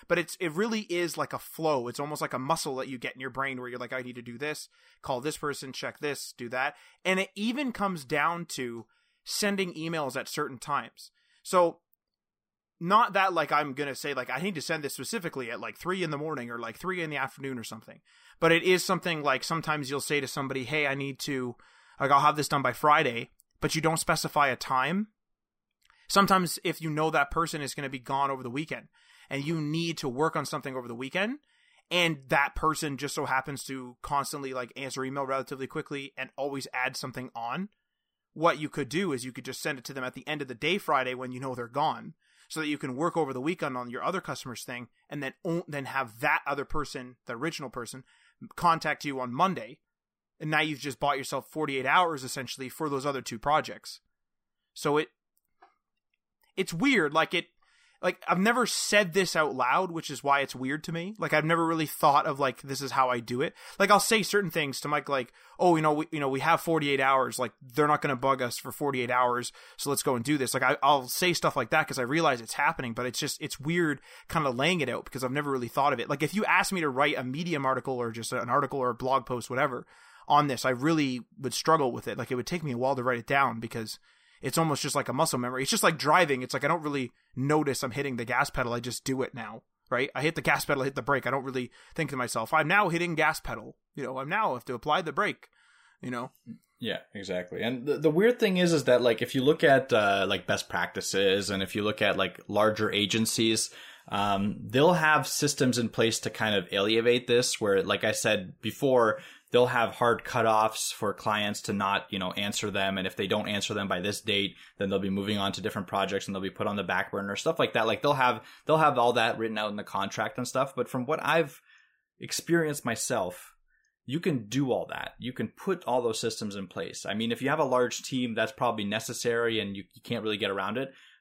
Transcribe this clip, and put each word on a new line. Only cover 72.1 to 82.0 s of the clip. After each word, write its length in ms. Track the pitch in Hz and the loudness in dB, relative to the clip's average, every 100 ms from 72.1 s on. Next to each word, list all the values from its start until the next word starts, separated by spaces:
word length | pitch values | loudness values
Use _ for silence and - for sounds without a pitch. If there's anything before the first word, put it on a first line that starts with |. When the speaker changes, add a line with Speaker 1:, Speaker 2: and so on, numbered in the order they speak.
| 156 160 123 | 2 2 2
Speaker 1:
it's 140 | 110 | -2
happening, 400 | - 147 165 127 | -2 0 0 -4
but 140 | 117 123 | -4 -4
it's 100 | - | -4
just, 240 | 147 - | -4 -6
it's 180 | 151 - | -8 -6
weird 400 | 143 175 165 135 - - - | -2 0 0 -2 -8 -20 -4
kinda 220 | 165 143 | -2 0
laying 300 | 120 151 185 | 0 0 0
it 80 | 123 | -2
out 160 | - - | -4 -8
because 180 | 131 | -6
I've 80 | 127 | -4
never 180 | 139 147 | -2 -2
really 180 | 135 120 | -4 -2
thought 260 | - 143 | 0 2
of 60 | 127 | 2
it. 80 | - | -2
Like, 140 | 139 | -2
if 140 | 151 196 | -2 0
you 100 | 196 | 4
asked 260 | 175 - | 4 2
me 100 | 190 | 0
to 80 | 151 | 0
write 280 | 127 147 151 | 0 0 0
a 60 | |
Medium 420 | 127 135 175 151 135 | -4 -6 -4 -2 0
article 300 | 127 135 127 | -2 -2 -4
or 160 | 117 | -4
just 200 | 113 110 | -6 -6
an 160 | 123 120 | -6 0
article 300 | 131 139 143 | 0 0 -2
or 140 | 123 | -2
a 40 | 113 | -2
blog 300 | 127 135 - | 0 0 0
post, 240 | 123 - | -6 -4
whatever, 380 | 123 143 123 - - - - - | 0 0 -2 -12 -20 -20 -8 4
on 180 | 147 147 | 4 4
this, 200 | 120 131 | 2 0
I 40 | |
really 520 | 123 147 165 139 127 - - | 2 2 4 2 -2 -8 -8
would 160 | 127 - | -6 0
struggle 360 | - 160 135 | 4 4 4
with 160 | 120 | 0